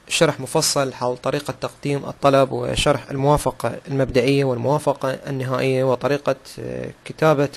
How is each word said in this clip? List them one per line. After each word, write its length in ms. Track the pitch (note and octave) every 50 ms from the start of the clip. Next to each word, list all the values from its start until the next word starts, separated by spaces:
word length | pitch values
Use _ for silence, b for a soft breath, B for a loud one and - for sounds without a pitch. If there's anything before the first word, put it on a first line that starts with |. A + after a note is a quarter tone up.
| -
شرح 320 | - - - E3+ D3 A#2 B2
مفصل 540 | C3 - - E3 - - - C#3+ C#3 C3 -
حول 240 | - B2 B2 B2
طريقة 360 | B2 - C3+ D3 C#3+ - - C3 -
تقديم 440 | C3+ B2 - - - C#3+ C#3+ C#3 -
الطلب 460 | C3+ - - - C#3 C3+ C#3 C3+ -
وشرح 580 | B2 B2 B2 C3 B2+ A2+ - D3 C#3 B2 - -
الموافقة 680 | C#3+ C3+ C3+ C#3+ D3 C#3 - C3 - - - A#2 - - -
المبدئية 560 | C3+ C#3 C#3 C3 B2 B2 B2+ A#2 C3+ C#3 C#3 C#3
والموافقة 640 | C3+ B2 A#2 A#2 B2+ D3 D3+ - D3 C3 - - C3
النهائية 760 | C3 - - C#3+ C#3 C3 B2+ C3 C3 B2+ C3 C3+ C3 C3 C3
وطريقة، 520 | C3+ B2 - B2+ B2+ C#3+ C#3+ - C#3+ C3+ - - - - -
آه، 300 | B2 B2 B2+ B2+ B2 C3 - _ -
كتابة 440 | - - - D#3 D#3 D3+ C3+ C#3+ C3+ -